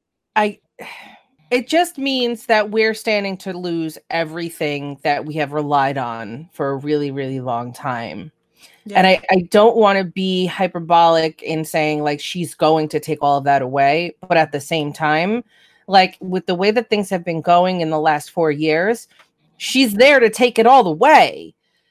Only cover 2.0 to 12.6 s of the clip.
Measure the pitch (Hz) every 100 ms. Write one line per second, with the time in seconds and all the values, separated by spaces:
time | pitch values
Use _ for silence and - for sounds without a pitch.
2 | 277 269 240 233 - 214 208 220 220 220
3 | - 208 196 190 196 180 180 170 160 -
4 | - 165 156 165 170 - 151 143 143 139
5 | - 143 151 151 139 151 147 143 139 139
6 | 120 113 107 120 165 - 139 135 147 147
7 | 143 135 135 131 127 117 123 120 131 120
8 | 113 92 156 _ _ _ - _ 214 190
9 | 190 185 - 190 170 208 226 233 208 196
10 | 185 190 190 185 180 - 185 180 165 170
11 | 170 165 160 - - 160 156 165 151 151
12 | 147 147 - 180 165 -